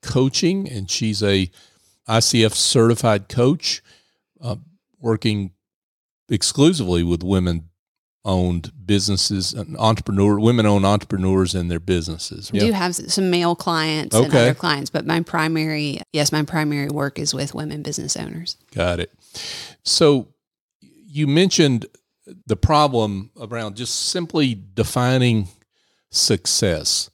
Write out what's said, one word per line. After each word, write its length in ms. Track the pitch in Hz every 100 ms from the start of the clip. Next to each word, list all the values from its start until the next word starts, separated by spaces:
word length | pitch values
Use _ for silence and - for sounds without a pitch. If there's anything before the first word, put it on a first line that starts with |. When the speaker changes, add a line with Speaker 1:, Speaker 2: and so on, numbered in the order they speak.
Speaker 1:
Coaching, 640 | - 139 135 - 170 196 196
and 200 | 117 92
she's 320 | - 110 101
a 300 | 104 98 90 _ _ _ _ _ -
I 120 | 113
C 220 | - 123
F 100 | 110
certified 760 | - - 127 113 117 117 104 101
coach, 540 | 120 123 160 - - _ _ _ _ _ _
uh, 140 | 120 104 - _ _ _
working 520 | 117 110 113 104 95 _ _ _ _ _ _ _ _
exclusively 720 | 107 - - 147 175 95 87
with 180 | 85 85
women-owned 1500 | 90 95 90 85 82 _ _ _ _ _ - 92 90 87 82 - 92
businesses 680 | 104 95 98 - 98 90
and 240 | 120 101 -
entrepreneur, 640 | 110 110 - 98 101 104
women-owned 460 | 110 120 107 101 98
entrepreneurs 680 | 104 - 98 92 95 92
and 160 | 95 87
their 100 | 85
businesses. 720 | 90 90 80 80 - 82 98
Speaker 2:
We 80 | -
Speaker 1:
Yeah. 60 | 214
Speaker 2:
do 40 |
have 160 | 196 180
s-, 220 | 175 -
some 160 | 190 190
male 260 | 175 170 170
clients 600 | - 165 156 156 - 110
and 100 | 131
Speaker 1:
Okay. 140 | 139
Speaker 2:
other 120 | 120 135
clients, 340 | 170 143 139
but 160 | 156 139
my 140 | 165
primary, 800 | 165 170 156 160 156 151 147 135 -
yes, 180 | 151 147
my 120 | 151
primary 460 | 147 165 151 147 143
work 300 | 147 139 143
is 140 | 147 139
with 180 | 139
women 300 | - 151 151
business 320 | 147 - 147 -
owners. 400 | - 165 175 - _
Speaker 1:
Got 260 | - 90 87
it. 120 | 87 _ _ - - - - -
So 460 | - - 160 139 - _ _ _ _ _
you 460 | - _ - 143 151
mentioned 580 | 147 190 - 151 120 - _ _ _ - - -
the 100 | 107
problem 760 | - 151 151 123 107 98 107 -
around 360 | 113 117 110 101
just 200 | 120 -
simply 580 | - 180 170 - 139 107 98 -
defining 720 | 107 127 123 131 123 110 98 _ _ _ _ _ _
success. 1000 | - - 101 - - 104 80 76 - -